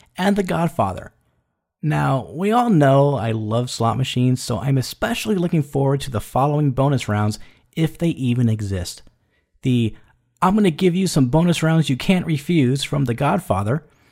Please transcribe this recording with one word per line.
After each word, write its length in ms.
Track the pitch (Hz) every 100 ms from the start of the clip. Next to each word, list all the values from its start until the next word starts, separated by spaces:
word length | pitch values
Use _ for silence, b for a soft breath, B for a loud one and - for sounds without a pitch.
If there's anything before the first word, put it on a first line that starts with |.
| b b
and 180 | 185 202
The 80 |
Godfather. 680 | 180 165 165 - 98 - - _ _ _ _ _ _ _
Now, 480 | 151 151 143 135 85
we 180 | 139 196
all 180 | 240 240
know 460 | 170 160 139 143 135
I 160 | 113
love 380 | 113 107 117 123
slot 260 | - 113 123
machines, 480 | 131 127 127 127
so 160 | - 117
I'm 180 | 139 135
especially 580 | - - 226 233 214 190
looking 280 | 170 165
forward 380 | 139 143 135 139
to 100 | 139
the 80 | 107
following 520 | - 123 143 147 147
bonus 360 | 127 139 131 -
rounds, 320 | 104 107 107 b b b
if 240 | - 156 -
they 120 | 170
even 400 | 127 127 120 117
exist. 520 | 110 101 95 80 - - _ _ _ _ _
The 340 | 131 123 113 - b b _ _
I'm 140 | 185 214
gonna 160 | 202
give 240 | 147 180 175
you 120 | 185
some 200 | 156 127
bonus 360 | 156 175 165
rounds 260 | 160 160 156
you 80 | 131
can't 280 | - 185 170
refuse 580 | 151 - 175 123 139
from 220 | - 143 131
The 80 |
Godfather, 720 | 117 143 185 - 92 101 151 - b b